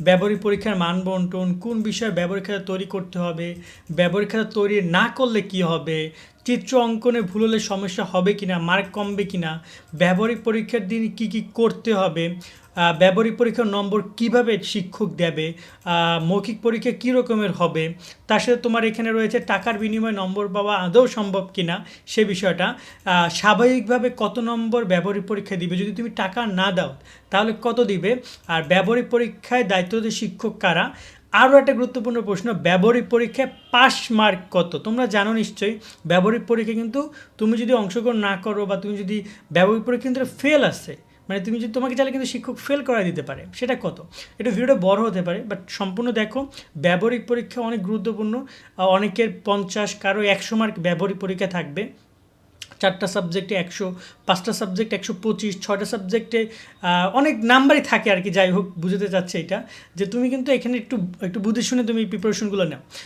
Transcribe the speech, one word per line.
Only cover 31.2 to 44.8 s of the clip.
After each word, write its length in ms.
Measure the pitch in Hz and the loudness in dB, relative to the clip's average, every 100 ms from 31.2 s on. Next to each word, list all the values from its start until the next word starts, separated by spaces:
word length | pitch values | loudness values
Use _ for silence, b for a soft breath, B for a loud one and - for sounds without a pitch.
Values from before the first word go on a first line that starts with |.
| _ | _
আরও 260 | 202 262 277 | 6 10 8
একটা 160 | 269 | 8
গুরুত্বপূর্ণ 480 | 226 247 254 233 233 | 2 -2 -2 -2 -2
প্রশ্ন, 320 | 202 185 226 | -2 -4 -2
ব্যবহারিক 520 | 185 165 180 214 240 233 | 0 2 4 6 4 2
পরীক্ষায় 380 | 233 233 254 262 - - | 0 0 -2 -4 -6 -2
পাস 400 | 247 254 - - | 6 6 4 0
মার্ক 280 | 220 214 185 - | 4 4 2 -2
কত? 240 | 180 175 147 | 0 0 -4
তোমরা 300 | 214 233 247 | -4 -2 0
জানো 280 | 202 202 | 2 2
নিশ্চয়ই 460 | 226 185 - 202 226 B B 156 | 0 -2 -2 -4 -4 B B 2
ব্যবহারিক 360 | 180 196 226 | 4 4 0
পরীক্ষা 300 | 226 233 220 | 0 0 0
কিন্তু 400 | 226 226 269 294 B B - | -4 -4 -4 -6 B B -2
তুমি 200 | 220 220 | 0 2
যদি 160 | 233 | 2
অংশগ্রহণ 440 | 240 196 240 226 220 | 2 2 -2 0 0
না 200 | 202 190 | -2 -2
করো 280 | 214 208 196 | -4 -4 -2
বা 100 | 190 | -4
তুমি 220 | 208 208 | -4 -6
যদি 260 | 190 214 202 B _ | -4 -6 -6 B _
ব্যবহারিক 320 | 160 190 220 | 4 4 4
পরীক্ষা 260 | 220 247 254 | 0 -2 -2
কিন্তু 160 | 254 247 - | -4 -4 -2
ফেল 240 | 277 302 | 2 4
আসে, 320 | 196 - - 135 _ b - | 4 -2 -12 -18 _ b -8
মানে 100 | 196 | -6
তুমি 200 | 190 226 | -4 -4
যদি, 120 | 226 | -4
তোমাকে 240 | 247 254 254 | -4 -2 0
চাইলে 160 | 269 | 0
কিন্তু 160 | 262 254 | -2 -6
শিক্ষক 280 | 240 - - | -6 -8 -10
ফেল 280 | - 285 | -4 -2
করায় 200 | 269 233 | 0 0
দিতে 180 | 180 151 | 0 -4
পারে, 240 | 135 135 - | -8 -12 -14
সেটা 220 | - 247 247 | -8 -4 -4
কত? 240 | 185 - - B B - | -4 -10 -18 B B -6
একটু 120 | 226 | -2
ভিডিওটা 240 | 202 254 | 0 2
বড় 260 | 269 | 4